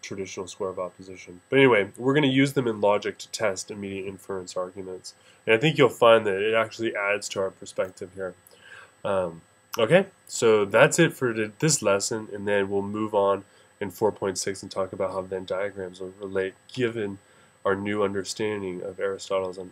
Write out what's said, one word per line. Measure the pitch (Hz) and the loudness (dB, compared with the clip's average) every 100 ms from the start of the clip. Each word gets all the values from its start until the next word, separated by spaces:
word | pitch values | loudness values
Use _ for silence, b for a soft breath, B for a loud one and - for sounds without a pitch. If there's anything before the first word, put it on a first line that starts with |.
traditional | - 101 92 - 92 | -12 -10 -8 -8 -12
square | - 98 | -6 -6
of | 92 | -4
opposition. | 90 - 95 92 - 90 _ | -8 -10 -20 -18 -18 -20 _
But | 135 | 6
anyway, | 135 110 98 - | 6 6 2 -2
we're | 123 | 0
gonna | 139 143 | 2 4
use | 131 139 | 4 2
them | 139 120 | 2 -2
in | 104 | 2
logic | 101 104 104 92 | 2 2 0 -8
to | - | -12
test | - 110 95 - | -4 -2 -2 -8
immediate | 107 101 98 95 | -10 -8 -8 -10
inference | 95 - 98 90 - | -12 -10 -10 -8 -8
arguments. | 90 98 92 92 - - b b - | -8 -8 -12 -12 -16 -20 b b 2
And | 113 | 4
I | |
think | 151 143 | 4 4
you'll | 127 | 4
find | - 120 113 104 | 6 8 8 6
that | 95 | -2
it | 104 | 0
actually | 113 110 - 113 107 | 0 0 -4 -4 -2
adds | 101 104 - | -2 -2 -4
to | 107 | -4
our | 95 | -4
perspective | - 98 - 95 - 95 | -6 -14 -6 -6 -6 -16
here. | 101 95 90 _ B B B B B | -10 -10 -10 _ B B B B B
Um, | 107 98 90 82 _ _ _ - | -4 -2 -2 -6 _ _ _ -2
okay, | 113 175 196 _ _ | 4 4 2 _ _
so | - 117 107 101 | 0 4 4 4
that's | 110 147 156 | 6 6 6
it | 165 | 2
for | - 131 | 2 -4
th-, | 110 107 - | -2 -6 -2
this | 156 147 | 0 2
lesson, | 104 101 - 113 107 | 2 2 0 -6 -6
and | 101 101 | -8 0
then | 104 98 | 0 2
we'll | 101 | -2
move | 98 107 107 104 | -2 -4 0 2
on | 98 98 95 b b b | 2 2 -4 b b b
in | 101 | -8
four | - 107 | 0 0
point | 95 101 92 | 0 -4 -4
six | - 95 | -6 -8
and | 98 | -10
talk | - 95 | -6 -6
about | 98 98 | -2 -4
how | 95 | -2
Venn | 92 95 92 | -6 -8 -6
diagrams | 92 101 98 92 90 | -6 -6 -8 -12 -10
will | 92 95 | -14 -12
relate | 101 95 95 - _ | -6 -2 -4 -6 _
given | - 120 113 104 98 b b b b | -4 -2 -2 -6 -8 b b b b
our | 101 98 | 0 0
new | 101 104 | 0 0
understanding | 101 98 92 - 107 107 95 90 | 0 -2 -8 -4 -4 -4 -6 -8
of | 90 95 | -10 -6
Aristotle's | 98 95 - 98 95 92 92 | -4 -4 -4 -2 -2 -8 -14